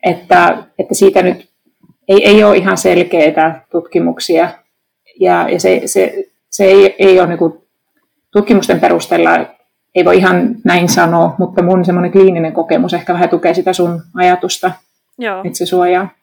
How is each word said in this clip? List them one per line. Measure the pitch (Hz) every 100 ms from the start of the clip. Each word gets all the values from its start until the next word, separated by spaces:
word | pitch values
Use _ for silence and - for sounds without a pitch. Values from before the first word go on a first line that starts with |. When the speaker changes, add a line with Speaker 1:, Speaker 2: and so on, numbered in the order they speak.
Speaker 1:
Että, | - 170 - 180 175 165 - -
että | 190 -
siitä | 196 190
nyt | 180 - _ _ _ _ _ _ -
ei, | 196 -
ei | 214
ole | 208 202
ihan | 185 185
selkeitä | 190 175 175 175 151 156 160 160 _
tutkimuksia. | 170 165 175 - - - 165 170 - _ _ _ _ _ _
Ja, | 185 175 170
ja | 170
se, | 185 185 -
se, | 196 185 392 - _ _
se | -
ei, | 196 196 190 -
ei | 196 185
ole | 175
niinku, | 170 165 160 _ _ _ _ _ _ _
tutkimusten | 208 214 208 - 180
perusteella | 175 170 - 170 165 170 - _ _ _ _ 180
ei | 175
voi | 185
ihan | 185 180 175 -
näin | - 175 170
sanoa, | - 170 170 165 -
mutta | 180 -
mun | 175 185 175
semmoinen | 175 180
kliininen | 196 190 170 160
kokemus | 160 165 165 175
ehkä | 170 -
vähän | 175 175
tukee | 175 170
sitä | 170 180
sun | 185 175 170 -
ajatusta, | - 180 180 180 - 370 - _ _ _ _
Speaker 2:
Joo. | 233 190 185
Speaker 1:
että | -
se | 180
suojaa. | 180 175 180 196 _